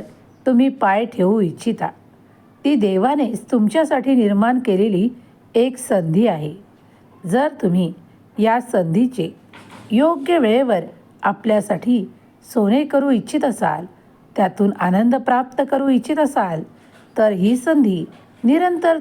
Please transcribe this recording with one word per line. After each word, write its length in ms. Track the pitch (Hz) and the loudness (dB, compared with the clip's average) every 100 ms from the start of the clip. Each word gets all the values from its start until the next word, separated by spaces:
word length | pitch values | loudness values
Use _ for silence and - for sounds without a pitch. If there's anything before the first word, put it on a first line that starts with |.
| - - - _ - | -2 -18 -20 _ 0
तुम्ही 220 | 240 269 | 2 2
पाय 340 | 262 196 196 226 | 2 0 0 -2
ठेवू 340 | - 185 220 | 0 0 2
इच्छिता, 480 | 180 - 233 220 87 - _ _ _ _ _ _ 285 | 0 -4 -6 -4 -6 -10 _ _ _ _ _ _ -2
ती 100 | 285 | 2
देवानेच 680 | 202 185 233 294 240 214 - | 2 2 0 0 -2 -4 -2
तुमच्यासाठी 640 | 247 214 320 302 277 269 262 | 0 2 0 0 0 2 2
निर्माण 440 | 208 202 226 254 | 2 2 2 0
केलेली 480 | 254 185 220 180 233 - - _ _ 233 | 0 0 2 0 -2 -4 -16 _ _ 0
एक 220 | 254 254 | 0 -2
संधी 500 | - 208 165 165 226 | -2 -2 0 2 2
आहे. 260 | 165 151 185 - _ _ _ _ - 175 | 0 -6 -12 -20 _ _ _ _ -16 -4
जर 220 | 220 302 294 | 0 0 -2
तुम्ही 300 | 196 180 170 - - - _ - | -2 0 -2 -6 -20 -20 _ -2
या 220 | 220 233 | 0 0
संधीचे 680 | 247 208 170 170 254 254 170 - - - - - - | -2 -2 0 0 0 -2 -8 -10 -20 -20 -20 -20 -4
योग्य 460 | 214 311 330 277 339 | 2 2 0 0 2
वेळेवर 460 | 226 233 262 190 - - - - | 2 2 0 -2 -4 -14 -20 -8
आपल्यासाठी 800 | 202 202 226 214 202 175 233 247 - - _ _ - | -6 -4 0 0 -2 -4 0 -2 -2 -12 _ _ -8
सोने 380 | 240 202 254 | -2 2 2
करू 260 | 294 277 285 | 0 0 2
इच्छित 360 | 240 - 294 285 | 0 -2 -2 -2
असाल, 400 | 220 185 - 180 - _ _ _ - | -2 -4 -4 -10 -20 _ _ _ -2
त्यातून 360 | 190 - 202 - | -2 0 -2 0
आनंद 360 | 180 185 233 262 | 0 2 2 0
प्राप्त 460 | 254 247 254 - 277 | 0 -2 -2 -4 -2
करू 160 | 269 277 | -2 0
इच्छित 320 | 254 - 302 | 0 0 -2
असाल, 440 | 302 240 190 160 - - - - - - | 0 0 -2 -4 -10 -18 -20 -20 -8 0
तर 140 | 214 | 0
ही 240 | 196 196 247 | 2 0 0
संधी 460 | 285 302 220 175 - - - - | 2 2 2 0 -6 -14 -20 -4
निरंतर 540 | 233 311 359 339 349 330 | 0 2 2 0 0 0